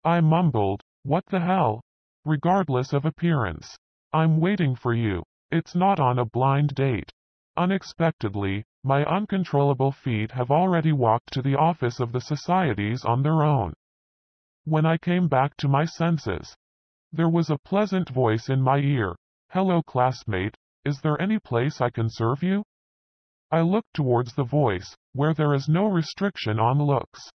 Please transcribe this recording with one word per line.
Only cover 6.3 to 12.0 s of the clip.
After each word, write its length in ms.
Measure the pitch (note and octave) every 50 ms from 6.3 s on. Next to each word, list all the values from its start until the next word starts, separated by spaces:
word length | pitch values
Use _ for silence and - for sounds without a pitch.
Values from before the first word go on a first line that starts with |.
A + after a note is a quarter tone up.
| - A#2+ C3 C3+ C#3 C#3+ D3 C#3+ C#3
date." 380 | - C3+ C3+ A#2+ F#2 - - _ _ _ _ _ _ _ _ _
Unexpectedly, 1080 | - F3 F#3 G3 F#3+ - - - - E3 D#3+ - _ - G#2 G2+ G2+ G2+ G2 G2 G2+ G#2 _ _ _
my 220 | - C3+ C#3 C#3 D3
uncontrollable 880 | D3+ D#3+ G3 G#3+ - G3+ F#3+ F3 - - C#3 C#3+ C#3+ C#3 B2+ C3+ C3+
feet 400 | C#3 - - C3+ A2+ G#2+ G#2+ -
have 180 | - B2+ B2 A#2+
already 420 | C#3+ D#3+ F3+ F#3+ F3 E3+ D3+ D#3+
walked 400 | D3+ C#3 A#2+ A2 A2 A#2+ _ -
to 100 | - C3+
the 120 | B2 C#3 C#3
office 460 | C3+ D#3 E3 F3 - C3 A#2+ A#2 -